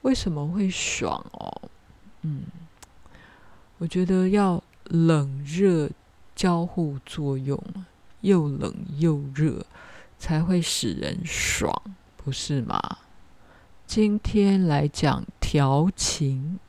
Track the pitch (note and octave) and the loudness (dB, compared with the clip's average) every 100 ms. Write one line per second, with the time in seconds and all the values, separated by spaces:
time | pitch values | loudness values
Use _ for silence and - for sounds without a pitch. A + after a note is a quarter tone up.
0 | C4 B3+ G3 D3+ D3 F#3 F#3+ F3+ - - | 0 0 -2 -2 -4 -2 -2 -2 -6 -4
1 | F2 - - - - - - - - - | -4 -4 -8 -12 -12 -12 -16 -20 -20 -20
2 | - - D#3+ C#3 - E3+ E3 - - - | -20 -10 -8 -8 -10 -16 -20 -20 -20 -20
3 | - - - - - - - - E3+ F3+ | -20 -20 -20 -20 -20 -20 -20 -10 -4 0
4 | F3+ F#3 F#3 G#3 G3 F3 _ - - E3 | 2 2 4 4 2 0 _ -20 -2 4
5 | E3 D#3 C#3 C3+ C#3+ E3 G3 E3 C#3+ - | 6 4 2 -4 -4 2 4 4 0 -6
6 | _ _ - - F#3 E3+ F3 F#3 D#3 C3+ | _ _ -18 0 2 2 0 -2 -2 -4
7 | - - C#3+ C3+ C3+ C#3 - G3 F#3 _ | -10 -6 -4 -2 -2 -4 -6 -14 -14 _
8 | - - G3 F#3 D3 C3+ - - - D3 | -20 -4 4 4 2 -4 -6 -8 -10 0
9 | E3 D3 C#3 C3+ D#3 - - - - - | 2 0 -4 0 0 0 -10 -18 -20 -20
10 | - - - D#3 E3+ F3+ E3 - A2+ D#2+ | -20 -12 -2 0 2 2 0 -2 -4 -4
11 | - - E3+ - - - - - G#3 F#3 | -6 -6 -6 -4 -2 -2 -2 -2 -8 -18
12 | - - - C3 - C#3 A2+ - - - | -20 -12 -8 -8 -4 -4 -2 -4 -4 -10
13 | - - - - - - - - - A3 | -16 -20 -20 -20 -20 -20 -20 -20 -4 2
14 | G#3+ G#3+ - G#3+ G3 G3 F3+ C#3+ C#3+ - | 2 2 2 4 4 4 4 2 0 2
15 | D3 C3 A#2+ - - D3 C3+ C#3 F3 - | 0 0 -6 -4 0 4 4 4 2 0
16 | - - C#3 C3 C#3+ F#3 | -4 -2 -2 -2 -4 -8